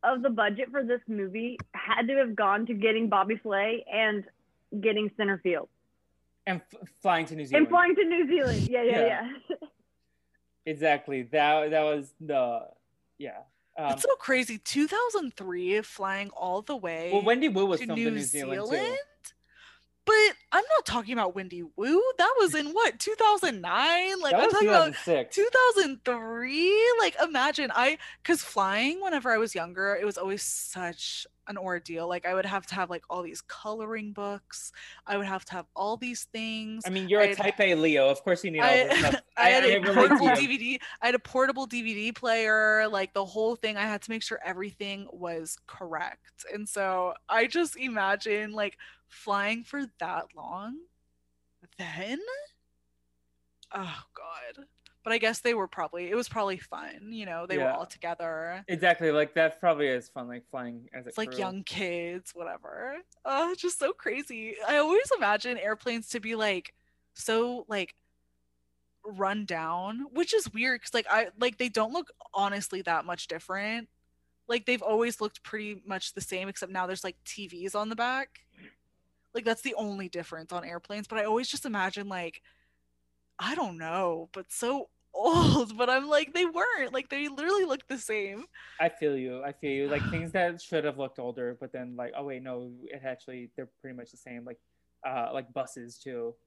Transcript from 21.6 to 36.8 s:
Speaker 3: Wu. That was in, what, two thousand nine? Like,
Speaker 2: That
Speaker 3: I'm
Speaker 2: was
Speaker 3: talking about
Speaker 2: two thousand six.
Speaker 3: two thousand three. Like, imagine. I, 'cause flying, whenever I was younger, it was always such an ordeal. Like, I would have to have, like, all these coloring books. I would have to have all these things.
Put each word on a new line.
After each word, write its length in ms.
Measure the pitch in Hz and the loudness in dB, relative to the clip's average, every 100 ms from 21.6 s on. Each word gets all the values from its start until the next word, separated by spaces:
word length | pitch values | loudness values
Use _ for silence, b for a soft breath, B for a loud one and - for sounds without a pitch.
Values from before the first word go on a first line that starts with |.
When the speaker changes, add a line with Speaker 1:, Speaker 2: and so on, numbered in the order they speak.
Speaker 3:
Wu. 400 | 170 - 226 339 508 508 | -10 -4 2 4 4 4
That 160 | 370 523 | 4 6
was 160 | 392 | 4
in, 140 | 311 294 | 4 0
what, 260 | 349 466 - | 2 2 2
two 140 | - 427 | -4 4
thousand 440 | 440 415 370 220 | 6 6 2 -2
nine? 580 | 170 185 285 339 370 381 | -2 2 4 4 2 0
Like, 160 | 302 226 | 2 6
Speaker 2:
That 40 | |
Speaker 3:
I'm 80 | 359 | 6
Speaker 2:
was 80 | 403 | 6
Speaker 3:
talking 120 | 427 | 8
about 180 | 359 320 | 8 6
Speaker 2:
two 60 | |
thousand 40 | 285 | 2
six. 400 | - 311 247 - | 0 0 0 2
Speaker 3:
two 40 | 440 | 4
thousand 520 | 508 494 415 330 269 | 6 6 6 2 0
three. 880 | - 240 226 233 247 285 349 415 466 466 | -4 -4 -4 -6 -4 2 4 6 6 6
Like, 160 | 392 - | 4 2
imagine. 480 | 330 294 269 302 269 | 0 4 2 2 0
I, 240 | - 262 311 B B | 2 2 2 B B
'cause 180 | - 339 | 0 0
flying, 600 | - - 190 202 262 349 | 0 0 2 2 0 -2
whenever 300 | 392 302 254 | -2 -2 2
I 60 | 226 | 2
was 160 | 220 | 2
younger, 420 | 185 170 180 196 202 | -2 -6 -2 0 0
it 40 | 208 | -2
was 120 | 196 | -2
always 240 | 190 196 | -4 -4
such 840 | - - - 185 175 170 - - - _ - | -4 -6 -8 -6 -8 -6 -8 -8 -12 _ -14
an 100 | 202 | -10
ordeal. 500 | 185 175 170 165 170 | -6 -6 -6 -8 -4
Like, 180 | 180 175 | -4 -2
I 80 | |
would 120 | 185 190 | -2 -2
have 200 | 196 - | -4 -6
to 60 | 190 | -6
have, 140 | 180 | -4
like, 140 | 175 _ | -6 _
all 120 | 175 | -8
these 200 | 175 - | -8 -10
coloring 720 | - - 214 220 220 220 208 | -14 -12 -8 -8 -6 -8 -8
books. 580 | 202 202 202 _ - - B B B - | -8 -6 -8 _ -14 -14 B B B -4
I 100 | 202 | -2
would 80 | 196 | -2
have 180 | 190 - | -6 -6
to 60 | |
have 120 | 185 165 - | -12 -10 -6
all 200 | 202 226 | -4 -2
these 260 | 247 240 | -6 -8
things. 600 | - 220 220 220 220 220 | -10 -8 -6 -6 -8 -8